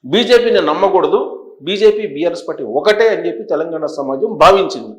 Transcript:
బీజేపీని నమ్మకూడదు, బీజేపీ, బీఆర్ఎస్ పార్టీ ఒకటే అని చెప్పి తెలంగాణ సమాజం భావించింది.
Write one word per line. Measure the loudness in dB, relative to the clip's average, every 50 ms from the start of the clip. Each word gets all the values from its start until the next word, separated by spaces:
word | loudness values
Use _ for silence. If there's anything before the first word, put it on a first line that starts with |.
| -6
బీజేపీని | 0 0 0 2 4 4 4 4 4 2 2
నమ్మకూడదు, | 2 0 0 0 0 2 2 2 2 2 0 0 -2 -4 -10 -14 -16 -20 -20 _
బీజేపీ, | -8 -6 -2 4 4 4 4 2 -6
బీఆర్ఎస్ | -6 -6 -4 -4 -4 -4 -4 -10
పార్టీ | -10 -10 -8 -8 -4 -4 0
ఒకటే | 2 2 2 4 2 2
అని | 2 0 -4
చెప్పి | -6 -6 -6 -6
తెలంగాణ | -4 -4 -4 -2 -4 -6 -6 -6
సమాజం | -6 -6 -8 -6 -6 -4 -4 -4 -4 2 4 4
భావించింది. | 6 6 4 0 -2 -6 -10 -12 -14 -18